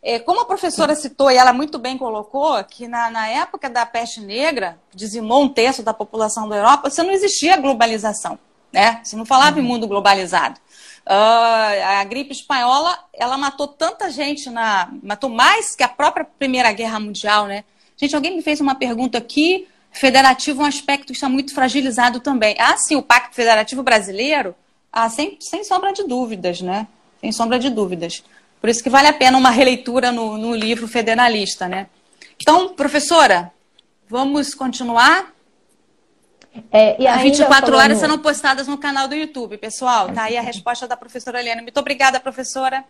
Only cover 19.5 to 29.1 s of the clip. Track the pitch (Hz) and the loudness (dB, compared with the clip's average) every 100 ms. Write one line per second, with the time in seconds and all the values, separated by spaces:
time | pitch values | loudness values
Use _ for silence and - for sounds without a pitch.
19.5 | 370 370 _ _ - 269 254 269 254 - | 0 -4 _ _ 0 2 4 4 2 -2
20.5 | 269 294 277 - 277 - 254 277 262 277 | -2 -2 -2 -4 -6 -6 -8 -4 -2 -4
21.5 | - 262 269 269 233 247 240 294 262 214 | -2 0 0 -2 0 0 0 -4 0 0
22.5 | 208 240 330 - 294 - 240 247 - 233 | 2 2 2 0 -2 4 2 2 -2 4
23.5 | 214 214 262 240 226 196 196 262 302 208 | 4 2 -4 0 0 0 -6 -2 -2 -4
24.5 | 175 _ _ _ 226 226 226 320 403 - | -10 _ _ _ -4 -2 -2 -6 -8 -12
25.5 | 359 415 370 392 392 392 247 240 214 180 | -10 -2 -2 -2 -4 -4 -4 -6 -6 -6
26.5 | 175 185 196 214 _ _ _ 208 220 233 | -6 -6 -6 -8 _ _ _ -8 -4 0
27.5 | 247 262 220 196 175 170 - _ _ _ | 0 -2 -2 -4 -6 -8 -12 _ _ _
28.5 | _ 214 233 - 262 294 | _ -2 -2 2 4 4